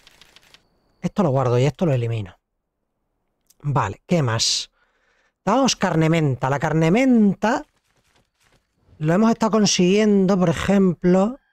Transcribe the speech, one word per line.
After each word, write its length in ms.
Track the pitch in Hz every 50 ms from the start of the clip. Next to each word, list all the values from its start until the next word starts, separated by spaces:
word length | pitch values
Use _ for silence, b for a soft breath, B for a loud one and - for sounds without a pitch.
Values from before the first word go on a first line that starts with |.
| _ - _ _ - _ _ _ _ _ - _ _ _ _ _ _ _ _ _
Esto 200 | - - - -
lo 80 | 185 147
guardo 300 | 127 135 127 120 123 123
y 60 | 131
esto 200 | 147 - - 190
lo 80 | 156 131
elimino. 460 | 123 117 113 117 110 101 - - _ _ _ _ _ _ _ _ _ _ _ _ _ _ _ _ _ _ _ _ _ _ _ _ _
Vale, 400 | - 147 127 143 120 101 - - _
¿qué 160 | - 180 165 135
más? 480 | 117 101 - - - - - - - _ _ _ _ _ _ _ _ _ _ _ _ _ _ _
Damos 320 | 190 220 269 269 220 -
carne 340 | - 208 180 160 160 160 156
menta. 400 | 165 165 156 139 127 - - 131
La 80 | 143
carne 320 | 135 165 156 156 160 160 160
menta 760 | 185 240 269 262 247 226 208 196 - - - 214 269 302 - - _ _ _ _ _ _ _ _ _ _ _ _ _ _ _ _ _ _ _ _ _ _ _ _ -
lo 160 | - 151 156 170
hemos 160 | 196 220 226
estado 220 | 226 - 226 220
consiguiendo, 880 | 185 220 202 - - - 180 180 196 208 220 214 202 196 190 180 202 180
por 100 | 180 165
ejemplo, 880 | 151 - - - 196 202 196 185 165 - - 180 180 185 196 233 262 - _ _